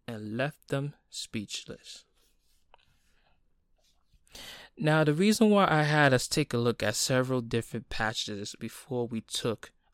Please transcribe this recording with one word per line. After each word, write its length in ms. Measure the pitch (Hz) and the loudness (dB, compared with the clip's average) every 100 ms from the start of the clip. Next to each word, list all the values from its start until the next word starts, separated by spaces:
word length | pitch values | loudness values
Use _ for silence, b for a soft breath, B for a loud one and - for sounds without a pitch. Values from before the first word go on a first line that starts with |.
| - | -12
and 300 | 110 107 117 | -12 -8 -4
left 320 | 143 - - | -4 -6 -6
them 240 | 139 143 - _ | -4 -4 -10 _
speechless. 960 | - - 113 98 - - - - - _ _ _ _ _ _ _ _ _ _ _ _ _ _ _ _ _ _ _ _ _ _ _ B B B B - | -14 -10 -8 -8 -12 -12 -18 -18 -20 _ _ _ _ _ _ _ _ _ _ _ _ _ _ _ _ _ _ _ _ _ _ _ B B B B -2
Now, 260 | 151 156 | 2 4
the 120 | 151 | 4
reason 340 | 151 208 214 220 | 4 4 4 6
why 180 | 202 185 | 6 4
I 180 | 156 | 4
had 280 | 147 151 143 | 4 4 6
us 160 | 127 - | 4 0
take 240 | 160 143 | -2 0
a 60 | 120 | 0
look 240 | 120 110 | 0 0
at 120 | 104 | -2
several 460 | - - 127 127 131 | -2 0 0 0 -2
different 480 | 117 117 - 117 - | -2 -4 -4 -10 -8
passages 640 | - 110 110 - 101 104 - | -4 -4 -4 -8 -8 -10 -12
before 500 | 113 - - 123 117 | -14 -14 -6 -4 -4
we 140 | 113 | -6
took 500 | - - 123 107 - _ _ | -8 -6 -4 -6 -10 _ _